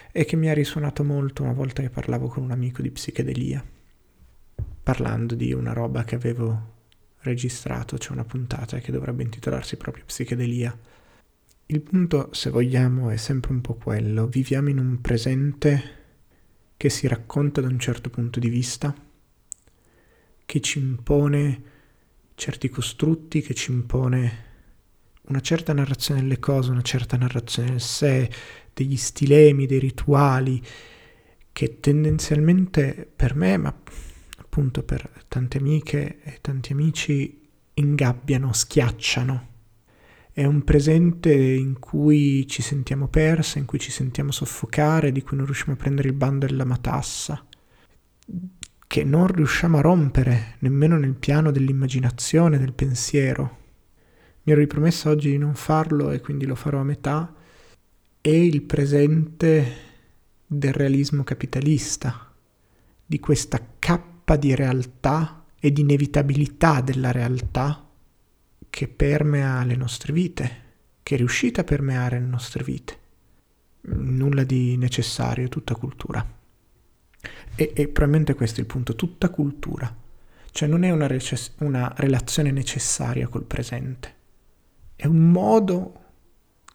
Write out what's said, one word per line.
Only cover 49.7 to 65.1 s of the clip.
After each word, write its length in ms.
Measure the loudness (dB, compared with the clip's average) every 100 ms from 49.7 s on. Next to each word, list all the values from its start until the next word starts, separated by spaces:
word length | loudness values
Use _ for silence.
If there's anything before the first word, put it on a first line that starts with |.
| 4
a 20 |
rompere 720 | 6 6 4 4 4 2 0 -4
nemmeno 380 | 0 4 4 4
nel 180 | 2 0
piano 360 | 0 2 4
dell'immaginazione, 1080 | 2 2 2 0 0 0 -2 0 4 4 4
del 140 | 0
pensiero. 880 | 0 -2 -2 -2 0 2 0 -4 -8 -20 _ _ _ _ _ _ _
Mi 100 | 4
ero 80 | 6
ripromessa 480 | 4 4 2 2 2
oggi 220 | 2 2
di 60 | 0
non 180 | 0 -2
farlo 560 | 0 2 2 0 0
e 100 | -2
quindi 240 | -4 -4 -4
lo 100 | -4
farò 240 | -4 -2
a 60 | -2
metà. 500 | -4 -2 -2 -4 -10 -20 -20 -20 _ _ _ _ _
È 80 | 2
il 320 | 4 6 2
presente 1120 | 0 0 2 4 4 4 0 0 4 4 2 -2 -16 -20 _ _ _ _ -6
del 240 | -2 0
realismo 540 | 2 2 2 2 0 -2
capitalista, 1080 | -4 -4 -2 2 2 0 -6 -6 -6 -10 _ _ _ _ _ _ _ -6
di 140 | -4
questa 400 | 2 0 0 -6 -6 -6
cappa 340 | -2 0 -2 -6 0 2
di 180 | 4 2
realtà 920 | 2 0 -2 -2 0